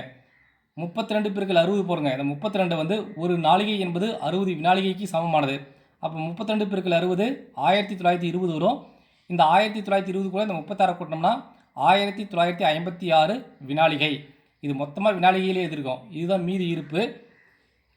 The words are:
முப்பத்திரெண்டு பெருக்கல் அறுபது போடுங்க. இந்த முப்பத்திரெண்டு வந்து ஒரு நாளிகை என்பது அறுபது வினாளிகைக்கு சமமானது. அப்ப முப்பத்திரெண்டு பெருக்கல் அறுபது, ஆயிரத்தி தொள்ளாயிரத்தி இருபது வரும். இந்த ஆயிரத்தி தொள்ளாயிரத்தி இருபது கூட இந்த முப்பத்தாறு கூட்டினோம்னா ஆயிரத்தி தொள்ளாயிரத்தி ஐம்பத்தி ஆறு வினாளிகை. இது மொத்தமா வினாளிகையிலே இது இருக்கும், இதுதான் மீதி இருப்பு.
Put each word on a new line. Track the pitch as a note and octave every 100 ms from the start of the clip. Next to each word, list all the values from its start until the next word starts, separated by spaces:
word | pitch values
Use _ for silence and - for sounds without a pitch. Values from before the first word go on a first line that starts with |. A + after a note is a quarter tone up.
| - - _ _ _ _ _ -
முப்பத்திரெண்டு | E3+ A3+ G#3+ G#3+ G#3
பெருக்கல் | G3 G3 E3+
அறுபது | E3+ G3+ F3
போடுங்க. | E3+ D3 C3
இந்த | C#3
முப்பத்திரெண்டு | C#3+ G#3+ G3 F3+ E3
வந்து | D#3+ G#3+ - D#3
ஒரு | F3 F3 D#3
நாளிகை | F#3 G#3 G#3
என்பது | F3+ F3 G#3+ G#3+ D3
அறுபது | F3+ F#3+ D#3+
வினாளிகைக்கு | E3 F#3+ F#3+ F#3 G3+
சமமானது. | E3 E3+ D#3 C#3 C#3 C#3+ _ _ _
அப்ப | D#3+ E3 E3
முப்பத்திரெண்டு | F3 G#3+ G#3+ G3+
பெருக்கல் | F#3+ F3+ E3+
அறுபது, | F3+ F3+ A3+ C#4 - - D3+
ஆயிரத்தி | G3+ G3 F#3+
தொள்ளாயிரத்தி | F3 F3+ E3+
இருபது | F3 F3+ D#3
வரும். | F#3 C#4+ - _ _ _ -
இந்த | F3 D#3
ஆயிரத்தி | F3+ G#3+ G#3+
தொள்ளாயிரத்தி | G3 G3 F#3+
இருபது | F#3+ F#3+
கூட | F#3 G#3+
இந்த | E3+
முப்பத்தாறு | D3 G3+ F#3 F3
கூட்டினோம்னா | D#3+ D#3+ F3 B3 - - _ - D3+
ஆயிரத்தி | F#3+ G3+ G3+ G3+
தொள்ளாயிரத்தி | F3 F3 F3 E3+
ஐம்பத்தி | D#3 F3 F3 F3 D#3+
ஆறு | D#3+ B3 - - C3+
வினாளிகை. | D3 D#3+ D3 D3+ C#3+ - _ _ _
இது | C#3+ C#3
மொத்தமா | D3 F#3+ G#3 F#3
வினாளிகையிலே | F3+ F#3+ F#3+ F#3 E3+
இது | D3
இருக்கும், | C3 B2+ - D#3
இதுதான் | F3 F#3+ F3
மீதி | F#3+ F3
இருப்பு. | E3 C#3+ D#3+ A#3 - - _ _ _ _ _ _